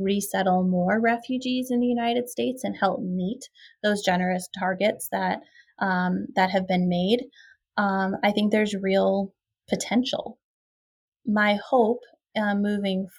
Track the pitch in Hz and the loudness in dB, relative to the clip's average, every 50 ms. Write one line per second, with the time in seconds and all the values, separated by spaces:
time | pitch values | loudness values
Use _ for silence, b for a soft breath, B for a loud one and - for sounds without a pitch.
0 | 190 196 202 202 196 - - 196 190 190 180 185 185 185 180 180 180 185 202 226 | 0 0 0 0 -2 -2 -2 -2 2 2 2 4 4 2 2 2 2 2 2 2
1 | 233 226 233 233 233 - 254 254 254 254 254 254 254 254 247 240 247 247 247 240 | 2 2 0 0 -2 -4 -6 -4 -2 -2 -2 -2 -2 -2 0 0 2 2 0 0
2 | 233 233 233 240 240 - - - 233 254 254 254 - 196 202 - 202 190 - - | 0 0 0 0 -2 -4 -4 -4 -2 -2 -4 -4 -6 -6 -2 0 0 0 0 -2
3 | - 185 180 185 180 185 240 - - - B B B B B B - 208 208 202 | -4 -4 -4 -2 -2 -4 -4 -8 -10 -16 B B B B B B 0 0 0 2
4 | - 190 180 180 185 180 185 185 185 - - - 190 185 190 185 196 214 - - | 2 0 2 2 2 0 0 -2 -4 -8 -8 -4 -2 -2 0 0 0 0 0 -2
5 | - - - 196 190 185 185 - B B B B B B B - 202 190 185 180 | -6 -6 -4 -2 -2 -2 -2 -4 B B B B B B B -4 -2 0 0 0
6 | 180 180 185 190 202 - - 196 185 185 190 190 185 185 185 180 180 180 175 175 | 0 0 0 -2 -4 -2 0 0 2 2 2 0 0 0 0 0 2 2 2 0
7 | 180 190 226 240 277 B B B B B B B _ _ _ - 208 196 190 190 | 2 2 0 0 -2 B B B B B B B _ _ _ -2 -2 0 0 0
8 | 190 190 196 - - 208 202 208 208 208 214 214 214 202 202 190 196 190 190 196 | -2 -2 -2 0 0 0 2 2 2 2 2 2 2 0 -2 -2 -2 0 2 2
9 | 190 196 190 196 196 190 - _ _ _ _ _ _ - 196 190 - - 196 240 | 2 2 2 0 -2 -4 -8 _ _ _ _ _ _ -6 -4 -4 -2 -2 0 0
10 | 247 - - - - - - - _ _ _ _ _ _ _ _ _ _ _ _ | 0 0 -4 -6 -8 -10 -14 -18 _ _ _ _ _ _ _ _ _ _ _ _
11 | _ _ _ _ _ - 208 214 208 208 208 202 - - - 254 226 214 240 - | _ _ _ _ _ -2 0 2 2 2 2 0 0 2 2 4 4 4 2 -2
12 | - - - _ _ _ - 220 208 208 202 202 202 208 208 202 202 196 190 190 | -6 -12 -20 _ _ _ -4 -2 -2 0 0 0 0 0 0 0 -2 -2 -2 -2
13 | 190 185 - | -4 -6 -8